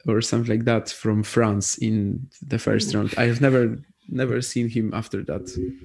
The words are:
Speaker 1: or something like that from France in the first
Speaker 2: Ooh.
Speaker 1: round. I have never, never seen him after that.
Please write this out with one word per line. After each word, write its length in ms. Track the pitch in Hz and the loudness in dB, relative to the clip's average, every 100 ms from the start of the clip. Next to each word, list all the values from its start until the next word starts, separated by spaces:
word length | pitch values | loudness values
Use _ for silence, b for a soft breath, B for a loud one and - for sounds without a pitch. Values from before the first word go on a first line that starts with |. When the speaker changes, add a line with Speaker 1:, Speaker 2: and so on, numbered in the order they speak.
| - | 0
Speaker 1:
or 140 | 110 | 0
something 280 | 117 117 117 | 2 0 2
like 160 | 113 117 | 0 2
that 240 | 113 110 | 0 -2
from 340 | - 113 107 | -6 0 0
France 540 | 107 - 113 101 - - | 2 2 4 2 -2 -2
in 520 | 113 110 98 - 135 - | 0 0 0 -2 -8 -14
the 160 | 139 113 | -6 -2
first 360 | - 107 107 | 2 0 2
Speaker 2:
Ooh. 60 | 107 | 0
Speaker 1:
round. 140 | 104 - | -2 2
I 80 | 120 | 2
have 160 | 117 | 4
never, 360 | 139 131 120 117 - _ - | 4 4 2 0 -10 _ -8
never 320 | 127 131 120 | -4 0 -2
seen 280 | 123 123 117 | -2 -2 0
him 240 | 117 110 | 0 -2
after 280 | 92 117 98 | -4 -6 -6
that. 280 | 101 101 - - 92 - | -4 -6 -6 -6 -6 -8